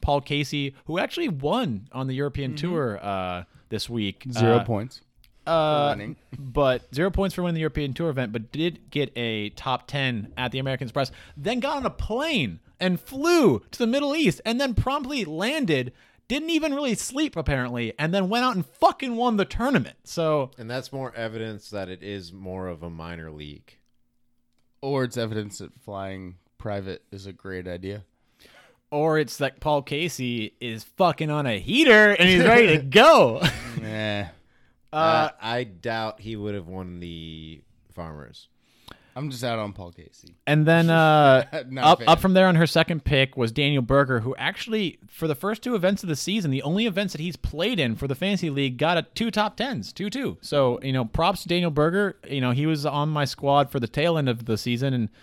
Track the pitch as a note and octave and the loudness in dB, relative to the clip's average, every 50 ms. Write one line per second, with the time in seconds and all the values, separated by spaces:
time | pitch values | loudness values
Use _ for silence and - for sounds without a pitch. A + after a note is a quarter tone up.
0 | - - C#3+ C#3+ C3+ - D3 C#3+ D3 - D3 D3 C#3 C3+ C3+ _ _ - D#3+ F3+ | -2 -2 -2 -2 -2 -2 -4 -4 -4 -4 -4 -4 -4 -6 -8 _ _ -6 -4 -4
1 | B3+ - - F4 F4 C4 E3 C3+ C3+ D3 G3 B3 C4 C#3 A2 F#2+ A2 - - B2+ | -4 -4 -4 -4 -4 -4 -4 -4 -2 -2 0 0 -2 -2 -4 -6 -10 -10 -8 -6
2 | C3+ C3 C3 C3 C#3+ C#3+ C3+ C3+ C#3 C3 B2 D3 D3+ F3 G3+ D#3+ C#3 A#2 G2+ - | -6 -4 -4 -4 -4 -4 -6 -6 -6 -6 -6 -6 -4 -4 -2 -2 -2 -4 -4 -6
3 | - G2+ G2 F#2+ F#2 F2+ F2+ F2+ F2 - _ _ _ - A2 G2+ - - A#2+ A#2 | -6 -4 -4 -4 -4 -4 -6 -8 -10 -14 _ _ _ -8 -8 -8 -6 -6 -4 -4
4 | G#2 G2 F#2 - - C3 A#2+ A2+ A#2 A#2 A#2 A2+ G2 G#2+ A2+ G2 A2+ C3 - - | -4 -4 -6 -8 -10 -6 0 2 4 4 4 4 2 0 -2 -4 -4 -8 -14 -20
5 | _ _ _ _ _ _ _ _ - D#3 E3 D#3+ D#3 D3+ D3+ D3 D3 C#3+ C#3+ G2+ | _ _ _ _ _ _ _ _ -2 0 2 2 2 2 2 2 2 0 0 -2
6 | G2+ A2+ D#3 - _ _ - C3 C#3 C3 A2+ D3 C#3+ C3 B2+ A#2+ - _ - C#3 | -6 -10 -12 -14 _ _ -16 -14 -12 -4 0 2 2 2 2 0 -4 _ -4 -2
7 | F3 G3 - F#3 G3 F#3+ - F#3 F3 F3 E3 D#3+ D#3 D#3 - D#3 D3 C#3 B2 - | -2 0 0 0 -2 -2 -2 -2 -4 -2 -2 -2 -4 -4 -4 -4 -4 -4 -4 -4
8 | E3+ E3 C#3 C3+ B2+ G#2 A2 A#2 G#2+ - - C#3+ E3 F3 - - - - - C#3+ | -4 -2 -2 -2 -4 -4 -6 -8 -8 -8 -4 -4 -2 -4 -4 -6 -10 -6 -4 -4
9 | C#3 C3+ - A#2+ A#2+ A#2 A2 G#2+ G#2 G#2+ - - - C3 B2+ - - - - C#3+ | -4 -4 -4 -6 -4 -4 -4 -4 -6 -8 -10 -8 -6 -4 -4 -4 -6 -6 -6 -4
10 | C3+ C3 A#2+ G#2+ G2 - - - B2+ B2+ A#2 C3 C3 C3+ C3 - C3+ A#2 - D3 | -2 -2 -4 -4 -8 -8 -8 -6 -6 -6 -4 -6 -4 -4 -4 -6 -6 -6 -4 -4
11 | C3+ - - - - - - D3 C#3 F#3+ B3 B3 A#3+ C#4 D4+ C#4 B3+ G3+ - - | -4 -4 -6 -14 -20 -20 -14 -8 -6 -4 -4 -2 -2 -4 -4 -4 -4 -6 -6 -6
12 | - - G#3+ B3 D4 E4 D4+ G#3+ C#3 G2+ E2 - _ _ _ - F3+ F#3 F3+ D#3+ | -6 -4 -4 -4 -2 -2 -2 -2 -2 -4 -6 -10 _ _ _ -4 -2 -2 -2 -4
13 | - - C4+ C4+ D4 E4+ F4 E4+ C#4 F#3 B2+ G2+ - _ - - A#3+ A3+ B3 C#4+ | -6 -10 -8 -2 2 4 4 6 6 6 4 2 -2 _ -6 -2 -2 0 0 0
14 | D4 C#4+ C#4+ E4 D4+ G3 D3+ - - G#3+ A#3 B3 C#4+ C4 G#3+ - - B3+ C4+ D4+ | 0 0 0 0 2 0 0 -2 -4 -4 -2 -2 -2 -2 -2 -2 0 0 -2 -2
15 | C4+ B3 D4 C4+ G3 D3 D#3 D#3+ G3 A#3+ D4+ D#4+ C4+ E3+ D3+ C3 B2 B2 - _ | -4 -4 -6 -6 -6 -6 -6 -4 -4 -2 -2 -2 0 0 0 0 -2 -4 -10 _
16 | _ _ _ _ _ - A#3+ D4+ D#4+ E4 E4 D#4 D#4 D#4 C4+ C#4+ D4 B3+ G#3+ - | _ _ _ _ _ -4 -4 -4 -2 0 0 0 0 0 -2 -2 -2 -2 -2 -2
17 | - - B3+ C#4 D#4 C#4+ - E3 C#3+ D3+ C#3+ C3 B2+ B2 A#2+ A#2+ A#2 A2 - - | -4 -6 -4 -4 -4 -2 -4 -4 -2 -2 -2 -2 -2 -2 -4 -4 -4 -4 -4 -4
18 | D3 D#3+ F3+ G3+ F#3+ F3+ A3 A#3+ B3 B3+ A#3 F#3 D#3+ - _ - D#4 F#4+ - - | -2 -2 0 0 0 0 0 0 0 0 0 -2 -4 -6 _ 2 2 2 2 0
19 | C4+ B3+ A#3+ A3+ B3 B3 A3 G3+ F#3+ - - - A#3 C4+ C4+ E3+ A#2 C#2+ - _ | -4 -6 -4 -2 0 0 0 0 0 -2 -2 -2 0 2 2 0 0 -2 -8 _
20 | _ - - E3+ E3 D#3 D3+ D3 C3 B2+ - - A2+ A2+ A#2+ C3 A#2+ - - C3+ | _ -10 -4 -2 0 0 0 0 -2 -4 -8 -12 -12 -10 -8 -10 -10 -10 -10 -10
21 | C3 A#2+ - A#2 A2+ A2+ A2 A2+ A2 A2+ G#2+ G2 - - G#2+ G2+ F#2+ F2+ F#2 F2+ | -10 -10 -8 -8 -8 -8 -6 -8 -8 -8 -10 -12 -14 -12 -10 -10 -8 -10 -10 -12
22 | - G2+ G2+ G2 F2+ E2 F2+ F#2+ G2 F#2 F#2 F#2 F#2 F2+ E2+ D2+ E2 E2+ E2 D#2+ | -12 -10 -10 -10 -12 -14 -16 -14 -12 -10 -10 -8 -8 -8 -10 -10 -12 -12 -12 -12
23 | D#2+ E2+ E2+ E2 D#2+ D#2+ D2+ D2+ D2+ D2+ D2 - _ _ _ _ _ _ _ _ | -12 -12 -12 -12 -14 -14 -14 -14 -14 -16 -16 -18 _ _ _ _ _ _ _ _
24 | _ _ _ _ _ _ _ _ _ _ _ _ _ _ _ _ C#3 C3+ C#3+ C3+ | _ _ _ _ _ _ _ _ _ _ _ _ _ _ _ _ -6 -4 -2 -2
25 | B2+ A#2+ A#2 A#2+ A#2 A2 A2 A2 G#2 G#2 G2+ - G2 - - _ _ - G2+ G2 | -2 -2 -4 -4 -4 -4 -4 -6 -8 -8 -12 -16 -16 -18 -20 _ _ -14 -12 -10
26 | G2 F#2+ F#2+ F#2+ F#2+ F2+ F2+ - _ _ _ - - A2+ G2+ G2+ F#2+ F#2+ F2 - | -10 -10 -12 -12 -14 -16 -18 -20 _ _ _ -12 -10 -8 -8 -8 -8 -10 -12 -14
27 | _ _ - G2 F#2+ G2 F2+ - - F#2+ F#2 F#2 F2+ F2+ F2 F2 F#2 F#2+ G2+ G#2 | _ _ -20 -18 -16 -18 -18 -16 -12 -10 -10 -10 -8 -10 -10 -8 -8 -10 -10 -10
28 | F#2+ _ _ _ _ _ _ _ - _ _ - - _ _ _ _ _ - D3 | -12 _ _ _ _ _ _ _ -20 _ _ -20 -20 _ _ _ _ _ -2 0
29 | D#3 D#3+ D#3 D#3 D3 A2+ - - C#3+ C3 - _ - D#3 D3+ C#3+ C3 - C#3+ D3 | 0 2 2 2 0 -2 -4 -4 -4 -4 -4 _ -2 -2 -2 -2 -2 -4 -4 -4
30 | E3+ E3+ - - B2+ B2 A#2+ A#2 G#2+ G2+ - - B2+ A#2+ A2+ A2 - - _ - | -4 -4 -4 -4 -4 -4 -4 -4 -6 -8 -10 -10 -10 -10 -10 -10 -12 -8 _ 2
31 | F#3+ E3+ D3 - D#3+ D3+ D3 D3+ D3 B2+ A2 F#2+ F2+ - G3 C4+ D#4+ C#4 A3 G#3+ | 2 2 2 0 -4 -4 -2 -2 -2 -2 -2 -4 -2 0 2 4 8 8 8 8
32 | G#3+ G#3 G3+ D#3 F3+ F#3 F#3 F3 E3+ G3+ A#3 A#3+ A#3 F#3 D#3 D3 C3+ C3+ B2+ G#3 | 8 6 6 6 6 6 8 8 8 8 8 8 8 8 6 4 2 6 8 10
33 | B3 D#4+ D#4+ A#3+ E3 A#2+ A2+ C#3 F3 C#3+ - - - - A#2 - A2 G#2+ G#2+ G#2+ | 10 10 10 10 8 6 4 2 0 -2 -2 -4 -8 -12 -10 -10 -8 -8 -6 -4
34 | G#2+ G#2+ G#2 G2+ G2 E2 - _ _ _ _ _ _ _ _ _ _ _ D#3 D#3 | -4 -2 -2 -4 -6 -8 -12 _ _ _ _ _ _ _ _ _ _ _ -2 2
35 | D#3+ D#3+ D#3+ D#3 D#3 D3+ - - - A2+ A#2 B2 B2 G#2+ F2+ E2 E2+ A#2 A2+ A2+ | 2 4 4 2 2 -2 -4 -8 -6 -4 -4 -4 -4 -6 -10 -10 -6 -6 -4 -4
36 | A2 A2 - - G2+ A2 A2+ G#2 G2+ G#2 G2+ G2+ E2+ E2 F#2 F#2+ F#2 F2+ F2 F2 | -4 -6 -8 -10 -12 -10 -8 -8 -6 -6 -6 -8 -10 -10 -12 -12 -12 -12 -12 -12
37 | F2 E2+ E2 E2 E2 D#2+ D#2+ D#2+ D#2+ D#2 D#2+ - _ _ _ _ _ _ _ F2+ | -12 -12 -12 -12 -12 -14 -14 -14 -16 -16 -18 -20 _ _ _ _ _ _ _ -14
38 | E2+ D#2+ D#2 D2+ C#2 A1+ - - - _ _ _ _ _ _ _ _ - - _ | -12 -12 -12 -14 -16 -18 -20 -20 -20 _ _ _ _ _ _ _ _ -20 -20 _
39 | _ _ - B2+ D3 D3 C3 A2+ B2 B2 A#2 A2 G#2+ G2+ G2+ - F#2 F2 - - | _ _ -12 -10 -8 -8 -6 -6 -4 -4 -4 -4 -6 -6 -8 -12 -14 -16 -18 -20
40 | E2 - _ _ - E2 - _ _ - D3+ D#3 D3+ D#3+ E3 E3+ E3 E3 E3 E3 | -20 -20 _ _ -20 -20 -20 _ _ 2 4 4 6 6 6 6 6 6 6 6
41 | D#3+ D#3 D#3 D3+ D3 C#3 C3 C3 A#2 - - D#3 B2 B2+ C3 C3+ C3+ D#3 F3+ - | 6 6 8 8 8 8 8 8 6 0 -6 -10 -8 -8 -2 4 6 6 6 6
42 | A#2 C3 E3 - - F#3+ F#3 F#3 F#3+ F#3 F3 D#3+ E3+ D#3 - E3 D#3+ - E3+ D3+ | 6 6 6 6 6 6 6 6 6 6 6 6 4 4 4 2 2 2 0 -2
43 | - - D3 C3+ C3+ C3 - - A#2+ A2+ A2+ D3 D3 C#3+ D3 C#3 B2 G#2+ C3+ C#3 | 0 2 4 4 2 2 0 -2 -2 0 0 0 2 2 2 2 2 4 4 4
44 | C#3 B2+ B2+ A#2 G#2+ B2+ C3+ - B2 D#3 F#3+ - - A#3 A3 A3 G3+ E3 - - | 4 4 2 0 -2 -4 -4 -4 -4 -6 -6 -6 -6 -4 -2 -2 -2 -2 -4 -8
45 | - - - - D#3+ D#3 C#3+ - - G3+ A3 - - B3+ B3 G3+ E3 F#3+ G3+ - | -16 -20 -8 -4 -4 -4 -2 -2 -4 -6 -6 -4 -4 -4 -2 0 2 2 0 0
46 | - F3+ D3+ C3+ - F3 G3 A3+ F3 D3 C3 C3+ - C#3+ E3+ G3+ A#3 A#3 E3+ F#3+ | -2 -4 -4 -4 -4 -2 -2 -2 0 -2 -2 -2 -2 -2 0 0 0 0 -2 -2
47 | G#3 F3+ - D3 D#3 F3+ D#3 - - - - D3+ F3 A3 B3+ F3+ C#3 A#2+ A2 - | -4 -4 -4 -6 -8 -8 -6 -6 -8 -6 -4 -4 -2 -2 0 0 0 0 -2 -2
48 | C#3+ C3+ C3+ - - G3 G3+ F3+ F3+ D#3+ C#3 C#3 C#3 C3+ B2 A#2 D3 E3 F3+ E3+ | -4 -4 -4 -2 -2 -2 -2 -2 -2 -2 -2 -2 -2 -2 0 0 0 0 0 0
49 | - - - - A3+ A#3 - G#3+ G#3 G#3 - - A3+ C#4 B3 B2+ F#3 - - - | -2 -4 -6 -4 -4 -2 0 -2 -2 -2 -4 -6 -6 -6 -6 -6 -8 -10 -10 -8
50 | F#3+ G#3 - C4+ C4 - E2 - - - D3+ C#3+ C3+ B2 B2 - - C3+ C3 C3 | -8 -6 -4 -4 -4 -6 -6 -8 -6 0 2 2 4 4 2 0 -2 -2 -2 -2
51 | A#2+ A2 - - E3 F#3 G3 - - E3+ F3 F3+ F3 E3+ C#3+ D3 D3+ E3 F3 G3+ | -2 -2 0 0 2 2 0 -2 -2 -2 0 0 0 0 2 2 2 2 2 0
52 | G#3 F#3+ - _ - - C#3+ C#3 B2+ B2 A#2+ C3+ D3 D#3+ D#3+ D3 C#3 D3+ C3+ D3 | 0 -2 -4 _ -10 -8 -4 -2 0 0 0 0 0 0 0 0 -2 -2 -2 0
53 | D3 D#3 D#3 D3+ C#3 B2+ - - C#3+ C#3 C#3 C#3+ C#3+ - - C#3 A#2+ - - D3 | 0 0 0 -2 -2 -2 -4 -2 0 2 4 4 4 2 0 -4 -4 -4 -2 0
54 | D3+ E3+ E3 D#3+ C#3 B2+ A#2+ A#2 A#2+ A#2 A2 G#2 - B2 A#2+ A#2+ C3+ C#3 C3 B2 | 0 0 0 0 0 -2 -2 -2 -4 -4 -4 -2 -2 -2 -2 -2 0 -2 0 -2
55 | A2 - - _ | -2 -4 -6 _